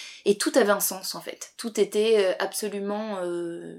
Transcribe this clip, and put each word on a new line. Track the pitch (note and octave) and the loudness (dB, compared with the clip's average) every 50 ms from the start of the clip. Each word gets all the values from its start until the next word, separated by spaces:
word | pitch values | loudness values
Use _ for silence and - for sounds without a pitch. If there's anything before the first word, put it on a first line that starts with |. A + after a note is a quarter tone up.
| - - - - - | -16 -16 -14 -2 2
et | G3+ G3+ G3 | 2 2 2
tout | - D#4 - | 2 2 4
avait | C#4 A3 G3+ | 6 6 6
un | G3+ G3+ | 4 2
sens, | G3 - G3 F#3 F#3+ - - | 0 -2 -4 -6 -8 -10 -10
en | E3 | -8
fait. | - - - - - - _ | -10 -12 -12 -12 -14 -16 _
Tout | - - A#3 G#3+ A3 | -10 -10 -4 0 0
était, | G3 G3 - G#3 G#3+ A3+ A3+ G#3 G3 | 0 2 2 2 4 6 6 6 4
euh, | F#3 F3+ - | 4 2 0
absolument, | G3 F#3+ - - A3 G#3 G3 G3+ G3+ G3+ G#3 G#3+ A3 A3 G3+ F#3 F3+ | -2 -4 -4 -4 -4 -4 -4 -4 -4 -4 -4 -4 -6 -6 -6 -4 -4
euh, | F3 F3 F3 F3 E3+ E3+ E3+ E3+ E3+ E3+ | -4 -4 -4 -6 -6 -8 -10 -12 -12 -14